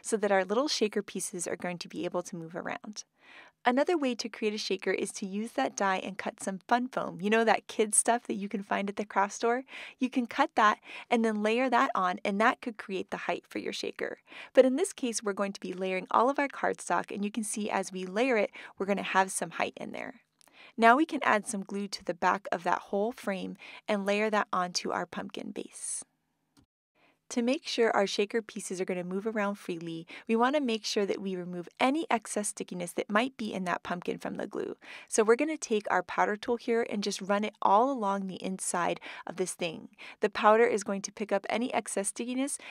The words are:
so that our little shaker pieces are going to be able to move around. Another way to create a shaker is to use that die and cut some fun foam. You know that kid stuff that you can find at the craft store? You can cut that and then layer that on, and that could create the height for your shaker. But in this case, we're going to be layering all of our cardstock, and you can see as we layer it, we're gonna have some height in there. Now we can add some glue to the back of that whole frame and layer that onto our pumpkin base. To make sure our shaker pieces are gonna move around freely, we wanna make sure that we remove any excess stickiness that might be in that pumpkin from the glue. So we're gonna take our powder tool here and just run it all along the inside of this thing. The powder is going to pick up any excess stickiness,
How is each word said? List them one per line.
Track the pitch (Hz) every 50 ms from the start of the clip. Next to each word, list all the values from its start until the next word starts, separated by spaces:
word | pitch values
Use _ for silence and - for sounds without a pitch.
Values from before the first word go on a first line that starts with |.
so | - - 226
that | 202 208 202
our | 196 190 185
little | 185 208 240 294 302
shaker | - - 226 202 - 214 196
pieces | - - 190 - - - 175 -
are | - -
going | - - 180 175 175
to | - 180
be | - 160 175
able | 175 175 180 175
to | - 190
move | 165 165 160 180
around. | - - - - - - 214 208 - - _ _ _ _ - - - - - _ _ -
Another | 254 247 269 302 - 359
way | 302 285 254 240
to | - - -
create | - - 226 214 208
a |
shaker | 214 - - 190 185 - 190
is | - - 202 202 -
to | - 214
use | 185 190 208 220 233 -
that | 277 262 - -
die | - 196 196 185
and | 185 - 196 190
cut | - - 220 220 -
some | - 196 190 180 - -
fun | 240 247 247
foam. | 254 - 175 - - - 160
You | 185 208
know | 220 226 226
that | 220 196 - -
kid | - - - 220 214 -
stuff | - - 240 226 240 -
that | - 226
you | 196 196
can | 202 - 196 202
find | - 202 202 202
at | 202 202
the | - 208
craft | - - 196 196 202 -
store? | - 240 233 240 262 269 - - - - - - _
You | 254 247
can | - 262 240
cut | - - - 294 - -
that | 247 220 208 208 - - - - - - -
and | 247 233 226
then | 226 214 208 208
layer | 214 226 247 262 254
that | 247 240 247 233 -
on, | 196 185 180 185 208 -
and | 208 196 202
that | 220 240 - -
could | - 247 220
create | - - - 190 185 196 -
the | 190
height | 160 - - 175 - -
for | _ - 107
your | - - -
shaker. | - - - - - - - - - _ _ - - - - -
But | 269 262
in | 262 254
this | 294 392 - -
case, | - 277 233 220 -
we're | 226 208 196
going | 214 202 196
to | 202 -
be | - 185 185
layering | 180 190 190 185 185 185 -
all | - 214 226 262
of | 277 285
our | 285
cardstock, | 269 - - - 190 190 - - - 175 190 190 - -
and | 202 208
you | 208
can | - 240 208
see | - - 214 208 -
as | - 196 190 -
we | 190 185 185
layer | 185 185 214 254 269 240
it, | 208 196 - - - - - -
we're | - 196
gonna | 190 202 190 190
have | - - 190 190 190 -
some | - 185 170
height | - - - - -
in | - - -
there. | - 60 57 - - - _ _ _ _ - - _ - - - _
Now | - 226 226 240
we | 285 320
can | - 320 262 -
add | - 214 208 -
some | - - 196 190
glue | - 196 202 202 196
to | - - -
the | - 170
back | - 185 180 190 190 - - -
of | 170 175
that | 180 175 - -
whole | - 208 202 208 233
frame | 262 - - 214 190 180 185 190 185 - - - - - -
and | - 214 202 190
layer | 202 202 208 220 220
that | 214 202 - - -
onto | 185 180 180 175 - - 196
our | - 190 180
pumpkin | - - 220 190 196 - - - -
base. | - - - - - - - - - - - - _ _ _ _ _ _ _ _ _ _ _ _ _ _ _ _ _ _ _ _ _ _ _ _
To | - 247
make | 233 247 277 339 -
sure | - - - 226 214
our | - - 202
shaker | 196 - - 208 202 - 233
pieces | 208 - - 202 - - 190 175
are | 190
gonna | - 185 180 175
move | 180 185 202 202
around | 226 220 214 202 202 202
freely, | - - - 175 165 170 170 165 165 165 - - - - -
we | 226
wanna | 226 240 262 294 302
make | 277 233 220 208 -
sure | - - 214 202
that | 190 - -
we | 190 190 185
remove | 180 175 180 175 175 170 - -
any | - 254 262 277 320 220 -
excess | 233 226 - - - 214 208
stickiness | - - - 190 - - 180 175 - -
that | - - -
might | 208 214 254 269 -
be | - 220 208 -
in | 185 185
that | 175 - - -
pumpkin | - 180 180 - - -
from | - - - -
the | - -
glue. | - - - - - - - - - - - - -
So | - 240 214
we're | 220 233
gonna | - 294 320 311
take | - - - 226 208 - -
our | 190 185 180
powder | - - 208 196 196 214
tool | 208 - - 240
here | 233 - 247 233 226 240 -
and | - 208 202
just | 202 196 -
run | 196 180 202 208 214
it | - - _
all | - 190 196 214 247 277
along | 277 240 208 196 196 196 196
the | 185 - -
inside | - 190 190 185 - - - 175 170 180 175 - - - - - -
of | - 170
this | 180 185 - -
thing. | - 180 170 - - - - - - - - - -
The | - 214
powder | - - 233 208 220 226 240
is | - - 196 202
going | 220 196 196
to | - -
pick | - - 208 - 202
up | 196 - -
any | - 214 247 - -
excess | - 208 - - 202 196
stickiness, | 196 - - 233 247 247 262 269 285 - - - -